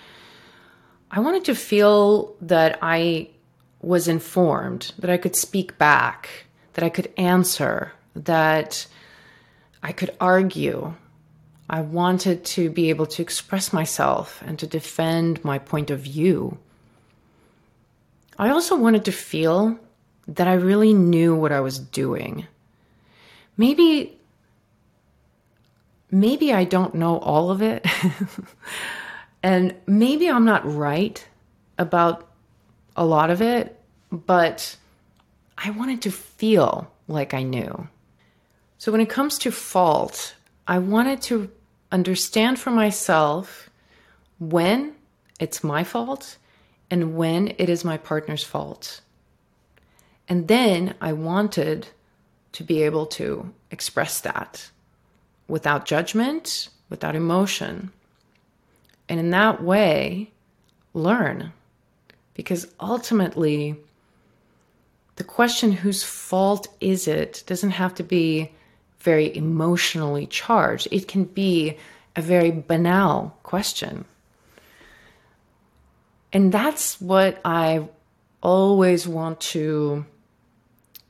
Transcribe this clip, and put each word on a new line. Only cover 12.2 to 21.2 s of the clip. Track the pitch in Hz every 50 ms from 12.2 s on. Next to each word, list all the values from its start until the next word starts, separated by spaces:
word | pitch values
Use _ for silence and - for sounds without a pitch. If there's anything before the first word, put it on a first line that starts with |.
| - 190 170 180 -
to | - - 190 170 160
be | 160 180 165 160
able | 156 151 156
to | 156 - -
express | 170 - - - - - 196 190 190 -
myself | - 165 160 - - - 139 - - - - - - - -
and | - 156 147
to | 160
defend | 156 - 156 - - - - 165 160 165 165 165 165 160 147 -
my | 147 139 135
point | 139 - - 151 147 147
of | 143 135
view. | 131 139 143 156 160 190 165 - - - - - _ _ _ _ _ _ _ _ _ _ _ _ _ _ _ _ _ _ _ _ _ _ _ _ _ _ _ _ _ _ _ _ _ _ _ -
I | 202 233
also | 285 339 339 - 381
wanted | 285 226 226 220 214 220
to | 196
feel | 180 - - - - 156 160 160 165 190 208 226 226 - - _ _ _ _ _ _ _ _
that | - 151 - 180 180
I | 185
really | 180 180 185 202 208 220 220 214
knew | 196 175 175 170 165